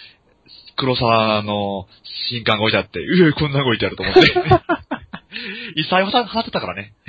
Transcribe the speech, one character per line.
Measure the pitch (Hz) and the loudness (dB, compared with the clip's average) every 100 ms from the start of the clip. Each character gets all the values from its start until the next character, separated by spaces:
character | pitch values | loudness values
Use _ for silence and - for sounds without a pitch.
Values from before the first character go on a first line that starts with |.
| - _ _ _ _ - - - | -20 _ _ _ _ -20 -14 -6
黒 | 131 | -2
沢 | 123 120 113 110 107 | 0 4 4 4 0
の | 104 104 101 98 95 _ - - - | 0 -2 -4 -6 -10 _ -18 -12 -8
新 | 120 | -4
刊 | 110 107 | 0 2
が | |
置 | 107 | 2
い | |
て | 104 | 0
あ | |
っ | 95 | -2
て、 | 90 | -6
う | 73 180 165 | 0 4 4
え、 | |
こ | - 151 | 2 -2
ん | |
な | 139 | 0
の | 131 | 0
置 | |
い | 110 | 0
て | 98 | -2
あ | |
る | - | -4
と | |
思 | - | 2
っ | |
て。 | 370 | 6
<laughs> | - 359 - 349 - - - 285 - - _ 220 233 220 233 156 | 6 4 2 2 0 -6 -6 -12 -12 -20 _ -16 -12 -12 -10 -6
異 | |
彩 | 151 185 | 0 0
を | 196 | 2
放 | 247 202 226 | 0 -2 -4
っ | |
て | - | -4
た | 180 | -6
か | 92 | -6
ら | |
ね。 | 92 104 _ | -8 -12 _